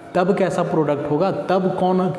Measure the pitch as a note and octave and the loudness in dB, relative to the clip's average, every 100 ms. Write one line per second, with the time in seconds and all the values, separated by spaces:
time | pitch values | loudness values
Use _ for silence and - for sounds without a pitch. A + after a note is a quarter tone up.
0 | - F3+ F#3 F#3+ F3+ F#3 E3+ D#3+ D3 C#3+ | -4 0 2 2 0 0 0 0 0 0
1 | D3 D3+ F#3+ E3 - F#3 F#3 - F3+ F#3 | 0 0 0 -2 0 0 0 0 0 2
2 | F3+ | 0